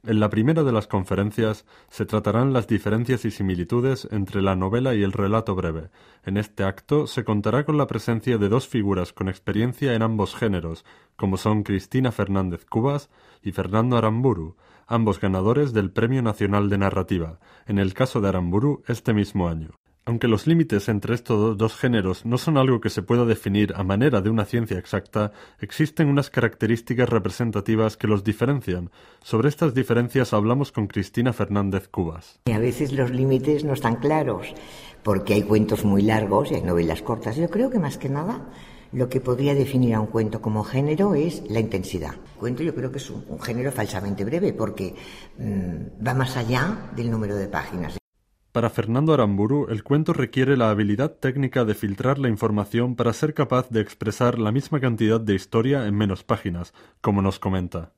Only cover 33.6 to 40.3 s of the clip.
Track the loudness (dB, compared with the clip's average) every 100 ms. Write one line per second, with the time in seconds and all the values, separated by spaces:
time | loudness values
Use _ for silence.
33.6 | 0 0 0 0 2 2 0 -4 -8 -14
34.6 | -18 -20 -20 -6 0 0 2 2 4 4
35.6 | 4 2 4 4 4 2 2 2 2 -2
36.6 | 0 2 2 -2 -4 -4 -4 -2 -2 0
37.6 | 0 0 -2 -4 -6 -4 -4 -8 -12 -18
38.6 | -20 -20 -10 -4 -2 -2 -2 0 2 2
39.6 | 2 2 4 2 0 0 -2